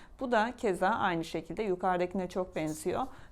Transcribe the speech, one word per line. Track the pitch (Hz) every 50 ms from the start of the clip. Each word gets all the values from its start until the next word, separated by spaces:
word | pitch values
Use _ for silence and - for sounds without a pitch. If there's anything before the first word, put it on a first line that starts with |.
| - - - -
Bu | 262 247
da | 240 214 214 240 247 -
keza | - 208 180 - 190 190
aynı | 226 - - 190 170 165 160
şekilde | - - 165 - - 160 -
yukarıdakine | 226 202 180 180 - 185 180 175 180 175 180 196 180 180
çok | - 190 185 185 -
benziyor. | 180 156 156 156 156 - 185 175 202 269 269 - - - -